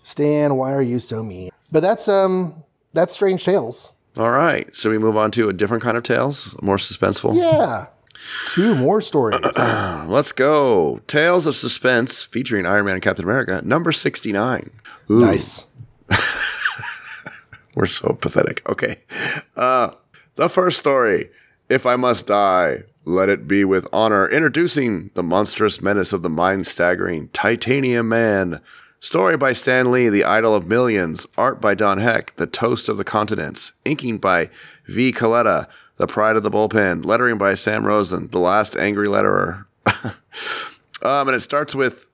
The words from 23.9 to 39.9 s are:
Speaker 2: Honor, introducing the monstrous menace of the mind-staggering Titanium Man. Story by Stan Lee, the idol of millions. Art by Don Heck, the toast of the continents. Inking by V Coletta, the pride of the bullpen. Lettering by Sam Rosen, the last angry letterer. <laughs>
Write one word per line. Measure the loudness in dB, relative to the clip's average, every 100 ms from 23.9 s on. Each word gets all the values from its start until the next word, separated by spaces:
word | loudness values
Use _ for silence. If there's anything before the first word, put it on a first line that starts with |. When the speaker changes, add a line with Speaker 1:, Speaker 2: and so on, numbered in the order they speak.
Speaker 2:
Honor, | 0 2 2 2
introducing | 2 0 0 -2 0 -2 -2 -6
the | -6
monstrous | 0 0 0 0 -2 0
menace | -2 0 -2
of | -2
the | -2
mind-staggering | 0 0 0 -4 0 0 0 -2 -6 -8
Titanium | -4 -2 -2 0 0 0 -2 0
Man. | 0 2 2 -2 -6 _ -20 _ _
Story | -4 0 2 2
by | 0
Stan | 0 0 2 2
Lee, | 4 4
the | 2
idol | 2 2 2 0
of | 0
millions. | 0 2 0 -2 -6 -10 -2
Art | -2 0
by | 0
Don | 2 2 2
Heck, | 0 0 -4
the | -6 -6
toast | -2 -2 -2 -4
of | -4
the |
continents. | -2 -2 -2 -4 -6 -10 -14 _
Inking | -6 -4 -4 -2
by | 0 2 0 -8 -20 -20 -8
V | 0 0
Coletta, | 2 2 2 2 0 -4 -18 _ _
the | -4
pride | 0 2
of | 2
the | 0
bullpen. | 0 2 2 2 0
Lettering | 0 2 2 2
by | 0
Sam | 2 -2 -2 0
Rosen, | 0 0 -4 -4
the | 0
last | 2 2 0 -2
angry | -2 0 0
letterer. | 2 2 2 -2 -6 -16 _
<laughs> | -4